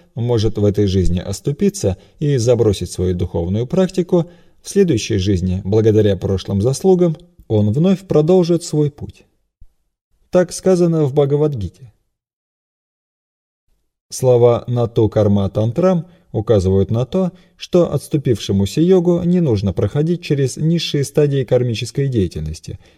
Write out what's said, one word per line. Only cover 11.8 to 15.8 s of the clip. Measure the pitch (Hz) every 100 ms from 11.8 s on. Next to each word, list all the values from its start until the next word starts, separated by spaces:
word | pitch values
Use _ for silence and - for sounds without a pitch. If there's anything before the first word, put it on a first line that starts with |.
| 131 _ _ _ _ _ _ _ _ _ _ _ _ _ _ _ _ _ _ _ _ _ _
Слова | - 127 123 120 117 -
«нату | 120 117 - 107
карма | 110 104 101 95
тантрам» | - 110 117